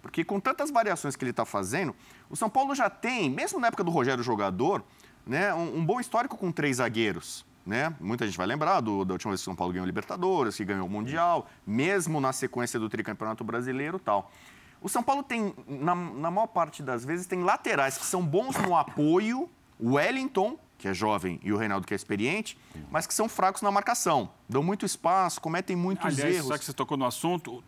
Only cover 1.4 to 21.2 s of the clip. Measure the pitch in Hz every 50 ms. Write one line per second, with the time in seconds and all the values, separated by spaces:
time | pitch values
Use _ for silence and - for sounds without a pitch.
1.4 | 113 - - 101 98 92 117 151 165 143 - - - - - - - - - -
2.4 | 226 214 - 262 269 277 277 269 240 196 - - - 233 254 240 190 139 127 185
3.4 | 294 - 403 349 247 233 220 - 196 170 165 160 123 131 135 123 120 123 117 104
4.4 | 101 98 92 92 120 165 202 143 98 - - - - - - - - - 120 151
5.4 | 190 202 180 165 170 160 110 156 165 151 214 247 240 - - 220 240 269 - -
6.4 | - 180 165 - 151 147 131 120 131 117 113 113 113 104 90 85 - - - -
7.4 | - _ - - - 90 101 120 143 165 165 139 82 95 113 120 120 104 90 82
8.4 | 90 98 123 147 151 160 196 175 123 110 104 98 95 92 92 90 - 110 98 92
9.4 | - - 92 85 87 90 90 90 92 92 87 98 104 - - 180 180 185 190 170
10.4 | 131 110 98 - 107 92 101 98 92 87 101 104 107 123 143 165 170 175 170 151
11.4 | 110 - - - - - 104 117 139 175 202 196 165 170 139 147 135 131 127 -
12.4 | - 123 - 123 120 120 - 120 110 107 - 110 104 - 107 - 113 110 110 -
13.4 | 123 110 110 117 123 127 127 131 139 151 170 190 - - 104 98 95 - - -
14.4 | - - - - - - - - - 196 - 247 233 - 269 285 277 - 240 233
15.4 | 220 196 - - - - 139 135 139 170 175 175 180 156 104 127 151 170 175 196
16.4 | 226 220 - 180 165 151 - - 156 131 127 117 120 135 165 175 185 - 190 180
17.4 | 175 185 220 - - - 220 147 135 135 135 - - - - 185 180 151 143 190
18.4 | 240 262 - - 202 190 175 165 143 - - - 147 151 160 185 214 220 240 262
19.4 | 330 339 - _ _ _ - _ 113 117 131 143 156 202 247 269 262 269 - 190
20.4 | 190 220 285 - - _ _ _ - 190 196 175 - 107 107 98